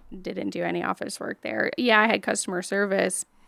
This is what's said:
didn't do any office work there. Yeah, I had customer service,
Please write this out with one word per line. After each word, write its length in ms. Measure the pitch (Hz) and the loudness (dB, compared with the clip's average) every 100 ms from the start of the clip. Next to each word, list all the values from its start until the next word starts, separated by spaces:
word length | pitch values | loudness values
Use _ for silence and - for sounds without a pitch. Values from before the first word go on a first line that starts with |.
| - 190 | -16 -12
didn't 280 | 185 185 196 | -8 -6 -4
do 120 | 175 | -4
any 220 | 175 175 | -2 -2
office 360 | - 185 - - | -2 -4 -6 -8
work 220 | - - | -8 -8
there. 300 | - 220 214 - | -4 -2 -2 0
Yeah, 240 | 247 214 | 4 6
I 60 | 226 | 6
had 140 | 208 | 2
customer 400 | 214 208 - 180 | 2 -2 -2 -4
service, 640 | - 196 202 196 190 - - _ | -2 0 2 2 2 -2 -8 _